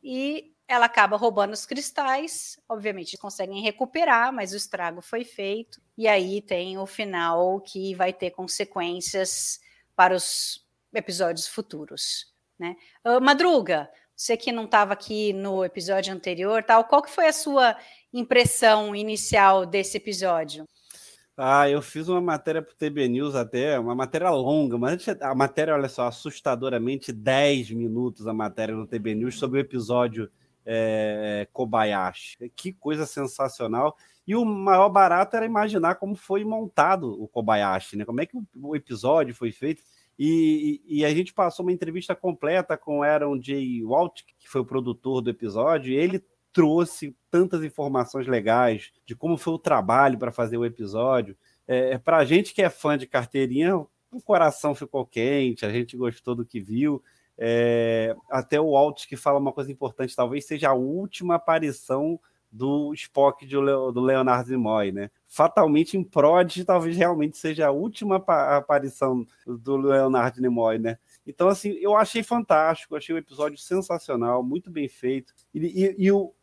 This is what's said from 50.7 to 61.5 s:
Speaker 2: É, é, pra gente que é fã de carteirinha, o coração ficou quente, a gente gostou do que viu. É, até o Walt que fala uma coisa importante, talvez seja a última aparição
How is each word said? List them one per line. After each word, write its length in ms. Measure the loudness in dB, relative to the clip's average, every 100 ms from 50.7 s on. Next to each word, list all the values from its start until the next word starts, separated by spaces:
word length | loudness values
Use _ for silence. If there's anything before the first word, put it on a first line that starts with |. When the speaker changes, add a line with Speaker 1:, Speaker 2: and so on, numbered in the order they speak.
| -4 -8 -2 0 0 -2 -12 _ _ -4
Speaker 2:
É, 260 | 0 0
é, 40 | -2
pra 260 | 2 2 6
gente 280 | 4 2
que 80 | 0
é 80 | 0
fã 260 | 0 -2 -2
de 120 | -2
carteirinha, 680 | -4 -2 -2 -2 0 0 0
o 460 | -4 _ _ -18
coração 520 | 0 4 4 2 -4 -4
ficou 280 | -6 -6
quente, 600 | -4 -2 0 2 0 -2 -4
a 60 |
gente 260 | -4 -4 -4
gostou 380 | -4 -4 -6 -6
do 100 | -6
que 160 | -10
viu. 420 | -6 -2 0 -2 _ _ _ -6
É, 800 | 0 2 4 2 2 0 0 -4 _
até 320 | -4 0 0
o 120 | 4
Walt 340 | 4 4 0 -12
que 100 | -6
fala 220 | 0 2
uma 120 | 0
coisa 200 | -4 -10
importante, 440 | -8 -10 -6 -6 -2
talvez 300 | -2 -2 -6
seja 240 | -2 2
a 60 | 2
última 580 | 0 -4 -8 -8 -2
aparição 840 | 0 2